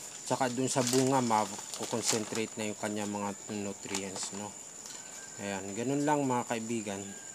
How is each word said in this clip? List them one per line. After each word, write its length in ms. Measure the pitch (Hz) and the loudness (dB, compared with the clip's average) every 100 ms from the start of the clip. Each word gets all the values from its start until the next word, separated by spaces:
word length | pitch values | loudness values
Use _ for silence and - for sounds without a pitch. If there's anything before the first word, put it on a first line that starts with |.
| - - - | -10 -8 -2
Tsaka 240 | 127 131 | 2 2
dun 160 | 120 127 | 2 2
sa 160 | - | 4
bunga, 400 | 123 127 131 135 | 4 6 6 6
makukonsentrate 1400 | 123 110 101 101 - - - 120 104 117 104 113 110 - | 6 6 4 -2 -8 -8 -2 0 2 2 2 -2 -2 -2
na 80 | 107 | -4
yung 140 | 104 | -2
kanya 240 | 110 104 104 | -2 -2 -2
mga 240 | 104 101 98 - 107 | -2 -2 -4 -6 -4
nutrients, 720 | 101 98 - 98 98 95 - | -4 -6 -6 -4 -4 -4 -6
no? 160 | 98 104 - - - - - - - - - | -6 -8 -10 -14 -14 -12 -12 -12 -14 -12 -8
Ayan, 320 | 101 98 98 | -4 -4 -4
ganun 320 | 98 120 143 | -2 0 2
lang 160 | 143 147 | 4 4
mga 320 | 135 123 117 | 4 2 2
kaibigan. 480 | 117 113 117 104 98 101 98 - | -2 0 -2 -2 -4 -6 -10 -12